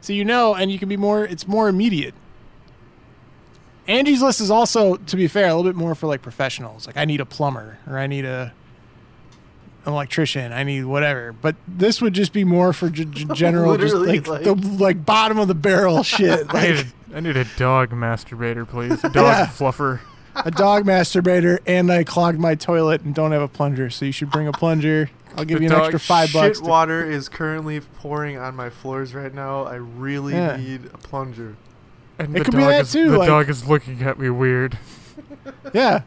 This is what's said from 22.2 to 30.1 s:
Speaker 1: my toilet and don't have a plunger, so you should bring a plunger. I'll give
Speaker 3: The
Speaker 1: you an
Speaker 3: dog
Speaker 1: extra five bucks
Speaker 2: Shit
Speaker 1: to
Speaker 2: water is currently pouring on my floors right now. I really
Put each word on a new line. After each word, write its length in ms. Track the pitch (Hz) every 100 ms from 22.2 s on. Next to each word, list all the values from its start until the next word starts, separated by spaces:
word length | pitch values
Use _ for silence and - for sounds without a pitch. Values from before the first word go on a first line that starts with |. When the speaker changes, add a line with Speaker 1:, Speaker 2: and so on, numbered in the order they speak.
| 170 165
Speaker 1:
my 160 | 165
toilet 460 | 156 - 170 156 151
and 100 | 151
don't 200 | 143 156
have 100 | 151
a 60 | 143
plunger, 420 | - 147 131 127
so 140 | -
you 80 | 139
should 180 | 131 147
bring 160 | 147 151
a 60 |
plunger. 580 | 143 165 160 151 156 147 - - -
I'll 80 |
give 140 | 156 160
Speaker 3:
The 60 |
Speaker 1:
you 60 | 160
an 40 |
Speaker 3:
dog 80 | 156 160
Speaker 1:
extra 120 | 160
five 320 | - 175 160
bucks 260 | 151 151 143
Speaker 2:
Shit 60 |
Speaker 1:
to 60 | 160
Speaker 2:
water 340 | 165 160 160
is 240 | 165 147 135
currently 520 | - 160 156 156 151
pouring 580 | - - 147 147 147 139
on 160 | 127
my 160 | 131 123
floors 420 | 117 131 131 135
right 200 | 127 139
now. 300 | 135 135 139
I 100 | 135
really 600 | 123 120 120 135